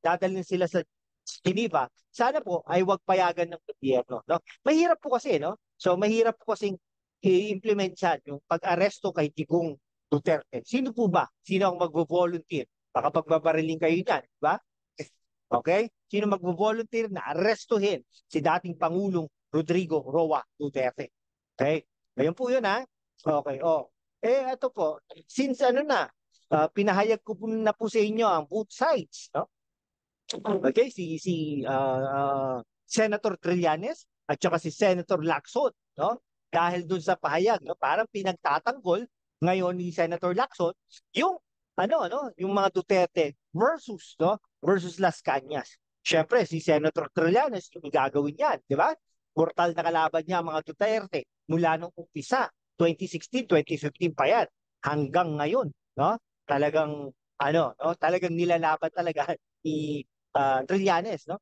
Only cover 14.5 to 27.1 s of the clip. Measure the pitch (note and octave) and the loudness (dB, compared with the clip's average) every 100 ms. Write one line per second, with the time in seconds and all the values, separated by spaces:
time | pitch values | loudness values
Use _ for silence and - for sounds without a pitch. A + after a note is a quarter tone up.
14.5 | F#3 _ _ _ - D3 _ _ _ _ | -2 _ _ _ -18 -18 _ _ _ _
15.5 | A#2+ C#3 F#3 A3+ _ _ G3+ G#3 G3 F3 | -4 2 0 0 _ _ -2 0 -2 -2
16.5 | F3 G#3+ A3 A3+ A3+ A3+ F#3 G#2+ D#3 G3+ | 0 0 0 -4 -4 -4 -6 -6 0 0
17.5 | A3+ - A3+ G3+ D#3+ _ _ _ D#3+ D3+ | 0 0 0 0 -2 _ _ _ 0 2
18.5 | F3 F3+ E3+ E3 F3 G3+ F3 D#3+ _ _ | 0 -2 -4 -2 0 -2 -2 -4 _ _
19.5 | D3+ D#3 E3+ F3 D#3+ B2+ D3+ D#3+ D3 - | -4 0 0 0 -2 0 0 2 0 -4
20.5 | _ D3 C3+ B2+ - C3+ _ _ _ _ | _ -6 -2 -2 -2 -12 _ _ _ _
21.5 | - C3+ D#3 - _ _ - D3 E3+ B3+ | -2 0 0 -4 _ _ -2 -2 0 0
22.5 | B3+ G#3+ G#3 C4 _ _ _ D#3 D3 C#3+ | 0 0 -2 -4 _ _ _ -2 -2 -2
23.5 | C3+ E3 D#3+ B2+ _ _ _ A3 C4+ B3+ | -4 0 0 -2 _ _ _ 0 0 0
24.5 | B3+ C4 A3 D#3+ D#3 _ - - - C4+ | -4 -6 -2 -2 -4 _ -20 -12 -4 -2
25.5 | B3+ C4 B3+ D4+ A#3+ D3 _ _ _ _ | 2 2 2 2 0 0 _ _ _ _
26.5 | D#3 D#3 - G3+ F#3+ G#3+ | 0 0 0 2 2 2